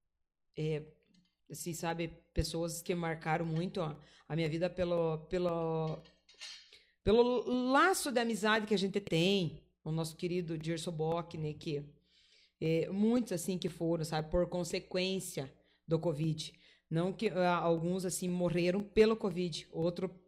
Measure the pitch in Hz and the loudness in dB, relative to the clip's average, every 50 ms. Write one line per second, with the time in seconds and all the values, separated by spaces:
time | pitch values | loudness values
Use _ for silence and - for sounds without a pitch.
0 | _ _ _ _ _ _ _ _ _ _ _ - 156 156 156 147 151 - - _ | _ _ _ _ _ _ _ _ _ _ _ -6 -4 -2 -2 -4 -6 -10 -18 _
1 | _ _ _ _ _ _ _ _ _ _ 156 139 - 175 165 160 - 170 165 165 | _ _ _ _ _ _ _ _ _ _ -14 -10 -8 -6 -6 -4 -4 -4 -2 -2
2 | 170 160 165 - - _ _ - 160 160 - 165 165 170 160 165 - - 185 175 | -4 -6 -6 -12 -20 _ _ -2 -2 0 0 -2 -2 -2 -4 -6 -4 -2 -2 0
3 | 170 165 160 160 - 160 156 170 170 165 160 160 175 190 196 202 170 151 147 - | 0 -2 -2 -2 -2 0 0 0 0 0 0 0 -2 -2 -2 -2 -4 -4 -4 -8
4 | - - - - _ _ 151 156 165 156 151 165 175 180 175 190 180 175 175 170 | -14 -20 -20 -20 _ _ -2 0 0 0 0 0 -2 -2 0 0 0 0 2 2
5 | 165 160 156 156 160 - - 180 180 175 170 170 165 160 160 160 160 160 156 156 | 2 0 0 -2 -4 -4 -2 0 0 0 0 0 -2 -2 0 0 -2 -2 -4 -6
6 | - - _ _ _ - - - - - - - - - - - _ _ _ _ | -10 -18 _ _ _ -20 -20 -18 -18 -16 -16 -18 -20 -20 -20 -20 _ _ _ _
7 | _ 190 202 233 240 247 247 240 - - 247 254 247 254 262 277 320 359 392 - | _ 4 6 6 6 6 4 2 0 0 0 0 2 4 6 6 6 6 4 2
8 | - 302 226 247 233 233 226 185 196 214 214 220 214 208 220 190 190 196 190 202 | 0 -2 0 0 0 0 0 0 2 2 2 2 2 0 0 0 0 0 -2 -2
9 | 202 - - 160 170 190 202 202 175 151 - - - _ _ _ _ 156 156 160 | -4 0 0 2 4 4 4 2 0 -2 -4 -8 -16 _ _ _ _ -4 -4 -2
10 | 165 160 160 - - 175 170 180 175 160 160 160 156 160 170 160 160 180 170 151 | -4 -4 -6 -6 -4 -2 -2 -2 -2 -4 -6 -6 -4 -4 -4 -4 -4 -6 -4 -2
11 | 156 160 165 170 170 165 - 160 156 151 151 143 - 170 151 143 147 143 - _ | -2 0 0 -2 -2 -6 -8 -6 -6 -6 -6 -6 -6 -4 -4 -4 -6 -8 -16 _
12 | _ _ _ _ _ _ _ _ _ _ _ _ - 160 165 165 160 - 185 196 | _ _ _ _ _ _ _ _ _ _ _ _ 0 2 2 2 2 0 0 2
13 | 208 220 233 254 233 233 190 170 - - 185 175 - 175 165 - 170 165 170 165 | 4 4 4 4 2 0 -4 -4 -2 -2 -4 -2 -2 -4 -4 -2 0 0 0 0
14 | 156 156 165 156 156 160 - 180 175 175 175 180 175 170 - 185 180 - - 185 | -2 -2 -2 -4 -2 0 2 2 2 2 0 -4 -4 -2 -4 -6 -6 -4 -2 -2
15 | 185 185 190 190 185 - - - 135 139 - _ _ _ _ _ _ - 160 160 | 0 0 0 -2 -4 -6 -6 -8 -8 -8 -12 _ _ _ _ _ _ -2 -2 0
16 | 160 180 151 139 160 165 156 160 - - - _ _ - - _ _ _ 160 160 | 0 0 -2 0 0 0 0 -2 -6 -12 -14 _ _ -20 -20 _ _ _ 0 0
17 | 170 190 190 - 220 208 - 185 180 180 175 170 165 170 170 165 160 175 180 190 | 2 0 0 0 -2 -2 0 2 2 4 2 2 4 2 2 2 2 0 0 0
18 | 175 185 170 - 185 180 175 180 175 175 165 175 175 180 175 202 202 202 - 220 | -2 -4 -4 -2 -2 -2 0 0 0 2 2 2 2 2 2 2 -2 2 6 6
19 | 214 220 220 220 - 208 165 175 180 175 151 - - - - - 165 175 170 175 | 8 8 6 2 0 -4 -2 -2 -2 -2 -4 -6 -10 -10 -6 -2 -2 -2 0 -2
20 | 185 180 - - _ | -6 -6 -8 -12 _